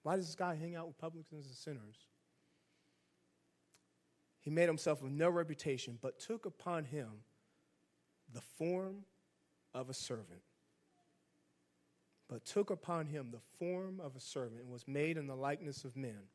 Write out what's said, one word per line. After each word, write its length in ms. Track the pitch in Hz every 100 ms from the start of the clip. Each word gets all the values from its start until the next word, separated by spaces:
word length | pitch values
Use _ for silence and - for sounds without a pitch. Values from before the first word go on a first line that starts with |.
Why 100 | 151
does 120 | 190 165
this 100 | 156
guy 180 | 180
hang 220 | 156 170 170
out 100 | 170
with 120 | 143
publicans 480 | 165 165 151 151 139
and 100 | 123
sinners? 400 | - 135 107 110 - _ _ _ _ _ _ _ _ _ _ _ _ _ _ _ _ - _ _ _ _ _ _
He 120 | 147
made 180 | 156 175
himself 340 | 156 165 143
of 80 | 135
no 180 | 143 170
reputation, 720 | 175 160 147 156 131 - 117
but 200 | 131 -
took 260 | - 226 196
upon 380 | - 175 170
him 240 | 139 147 113 107 - _ _ _ _ _ _ _ _ _ -
the 80 | 117
form 580 | - - 165 180 190 202 202 _ _ _ _ _ _
of 140 | 123 131
a 60 |
servant. 480 | 127 - 120 90 87 _ _ _ _ _ _ _ _ _ _ _ _ _ _ _ _ _ _ -
But 160 | 120
took 240 | - 202 208
upon 380 | 180 - 170 151
him 240 | 147 123
the 100 | 117 - -
form 440 | 170 185 190 185
of 100 | 151
a 60 | 127
servant 400 | - 147 120 117
and 100 | 123
was 160 | 123 -
made 300 | 139 156 165
in 100 | 139
the 80 |
likeness 520 | 131 139 147 156 135 135
of 100 | 123
men. 320 | 127 104 98